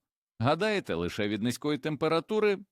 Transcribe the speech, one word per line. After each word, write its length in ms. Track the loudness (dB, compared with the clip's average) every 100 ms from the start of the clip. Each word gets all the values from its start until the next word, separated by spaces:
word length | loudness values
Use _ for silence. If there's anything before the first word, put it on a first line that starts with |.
| _ _ _ -2
Гадаєте, 560 | 0 2 0 0 -2
лише 340 | -2 -2 -2 -2
від 140 | 0
низької 360 | -2 -2 -4 -4
температури? 800 | -4 -2 0 0 0 2 2 0 -6